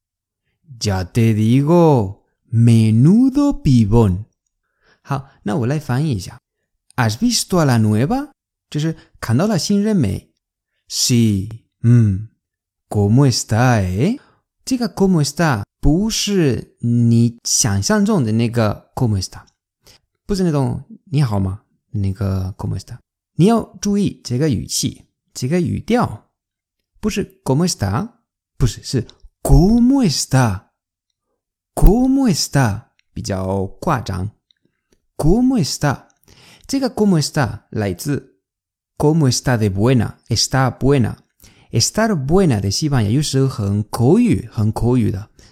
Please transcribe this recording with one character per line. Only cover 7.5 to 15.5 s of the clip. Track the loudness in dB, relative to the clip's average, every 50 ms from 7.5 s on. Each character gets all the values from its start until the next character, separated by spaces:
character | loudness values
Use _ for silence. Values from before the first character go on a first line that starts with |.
| 0 2
a | 2
la | 2 2 2
nueva? | 2 2 2 0 0 0 -2 -4 -6 -8 _ _ _ _ _ _ _ -10 -8
就 | -4
是 | -4 -4 -6 -8 -14 _ _ -14
看 | -6 -2 0
到 | 0 0
了 | 0 0 -2
新 | -2 0 0 0
人 | 0 0 0
没？ | 0 0 0 -2 -6 -8 _ _ _ _ _ _ _ _ _ _ _ _ -12
Sí， | -6 -4 -2 0 2 2 2 2 2 0 -4 -6 -12 -16 _ _ _ _
嗯。 | 2 4 4 6 4 4 0 -2 -6 -12 _ _ _ _ _ _ _ _ _ _ _ -6
¿Cómo | -2 0 2 4 4 4 4
está, | 4 2 -2 -4 -2 -2 0 2 2 2 0
eh？ | 0 -2 -2 -2 -2 -2 -2 -4 _ _ _ _ _ _ _ _ -8
这 | -6 -6
个 | -4 -4 -6
“cómo | -2 0 2 2 2 2 0
está” | -2 -2 -2 -2 0